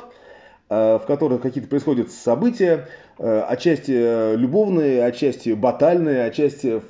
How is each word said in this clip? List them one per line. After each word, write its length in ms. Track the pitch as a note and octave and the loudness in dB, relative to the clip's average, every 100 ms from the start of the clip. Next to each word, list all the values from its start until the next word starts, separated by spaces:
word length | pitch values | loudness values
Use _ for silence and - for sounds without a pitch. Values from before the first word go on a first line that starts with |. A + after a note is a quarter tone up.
| - - - - - _ _ | -8 -20 -20 -20 -20 _ _
э, 300 | G#2+ A2 A2 | 0 2 2
в 60 | - | 0
которых 360 | C#3+ D#3 B2 | -2 0 -2
какие-то 260 | C3 B2+ A#2 | -2 -6 -4
происходят 420 | C#3+ C#3 C3 A2 | -4 0 -2 -2
события, 800 | - - A#2+ A#3 A#3+ F#3 D#3+ D3 - - - | -4 -2 0 0 2 2 2 -2 -20 -20 -8
э, 220 | - G#2+ | -2 0
отчасти, 520 | - - F3 D3 C#3 | 0 -2 0 0 0
э, 420 | B2+ A#2 A#2 A2 A2 | 0 2 0 0 0
любовные, 680 | B2 E3+ G#3+ F3+ D3 C3 | 0 0 0 2 2 2
отчасти 460 | A#2+ B2 C#3+ B2 A#2 | 0 0 -2 -2 -4
батальные, 720 | A2 B2+ C#3 D3+ F3+ D#3+ C3+ | 0 0 2 2 2 0 0
отчасти 560 | C#3+ C#3+ D3 C#3+ C3 A2+ - | -2 0 -2 -2 -4 -4 -6